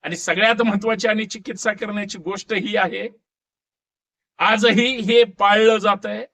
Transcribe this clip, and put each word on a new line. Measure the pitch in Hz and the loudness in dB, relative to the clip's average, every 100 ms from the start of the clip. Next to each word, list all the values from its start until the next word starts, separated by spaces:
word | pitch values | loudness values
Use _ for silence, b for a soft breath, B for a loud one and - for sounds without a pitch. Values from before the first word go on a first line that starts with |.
आणि | 151 165 | -10 -8
सगळ्यात | - 170 220 226 | -4 0 0 2
महत्वाची | 233 202 220 220 220 | 0 0 -2 -2 -2
आणि | 214 214 | -2 -4
चिकित्सा | 226 196 190 226 | -10 -12 -6 -6
करण्याची | 208 214 208 208 208 | -6 -6 -8 -8 -10
गोष्ट | 160 196 - | -8 -10 -6
ही | 214 269 214 | -6 -2 -2
आहे, | 190 196 214 _ _ _ _ _ _ _ _ _ _ _ _ _ | -2 -4 -10 _ _ _ _ _ _ _ _ _ _ _ _ _
आजही | 180 220 226 208 240 254 | 0 2 2 4 2 -2
हे | 202 233 | 2 4
पाळलं | 233 - 202 208 220 220 | 4 2 2 6 4 4
जातंय. | 208 202 208 214 247 | 2 -2 -4 -10 -12